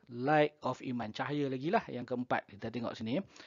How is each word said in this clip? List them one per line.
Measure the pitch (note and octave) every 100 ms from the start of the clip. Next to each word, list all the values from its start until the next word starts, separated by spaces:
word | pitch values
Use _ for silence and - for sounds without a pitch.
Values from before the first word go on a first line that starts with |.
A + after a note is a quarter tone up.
| -
light | A#2+ C3 D3+ D3+ - B2
of | B2+
iman. | C3+ A#2+ A2
Cahaya | G#2+ C3 D3 C#3
lagi | C3 D3
lah | G#3+ -
yang | B2 B2+
keempat. | B2 B2+ - - G2+
Kita | A3
tengok | A#2+ A#3 -
sini. | A3 A3+ - -